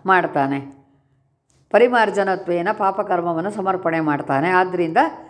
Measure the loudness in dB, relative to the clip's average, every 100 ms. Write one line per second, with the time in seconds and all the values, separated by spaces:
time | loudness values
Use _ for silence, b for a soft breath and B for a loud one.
0 | 2 2 2 0 -2 -2 -8 -18 _ _
1 | _ _ _ _ _ _ _ 4 4 4
2 | 2 2 0 -2 -2 -2 -2 -2 -2 -2
3 | -2 -2 -2 -4 -4 -4 -4 -2 -2 -2
4 | 0 -2 -2 -2 2 2 2 0 0 2
5 | 0 -2 B